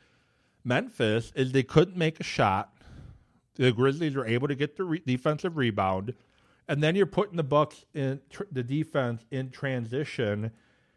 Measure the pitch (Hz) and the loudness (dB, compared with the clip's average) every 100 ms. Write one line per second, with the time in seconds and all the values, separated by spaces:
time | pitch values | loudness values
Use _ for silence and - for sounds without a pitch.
0 | _ _ _ _ _ _ 120 127 254 - | _ _ _ _ _ _ -2 0 -2 0
1 | 110 113 113 - 131 135 123 156 185 180 | 2 2 -2 -2 2 2 4 4 4 0
2 | 160 - - - 110 95 - _ - - | -2 -2 -6 2 2 2 -2 _ -20 -20
3 | - - _ _ _ - 127 110 135 143 | -20 -20 _ _ _ 2 2 4 2 2
4 | 156 135 113 120 143 135 147 - 185 156 | -2 -2 0 0 0 -2 -4 -4 -4 -2
5 | 131 123 156 151 185 160 120 104 95 95 | -2 0 0 0 -2 0 0 2 0 0
6 | 101 - _ _ _ _ - 147 156 190 | -6 -12 _ _ _ _ -4 0 2 2
7 | 196 - 208 170 139 147 147 - _ 151 | 2 2 0 -2 2 2 2 -4 _ -4
8 | 135 135 - - - 127 120 147 156 147 | -4 -4 -10 -12 -6 -6 -2 -2 -2 -2
9 | 123 113 - 135 131 - 143 127 113 131 | -2 -4 -6 -8 -8 -6 -4 -4 -4 -4
10 | 147 - 107 104 110 - _ _ _ | -4 -2 0 0 -4 -8 _ _ _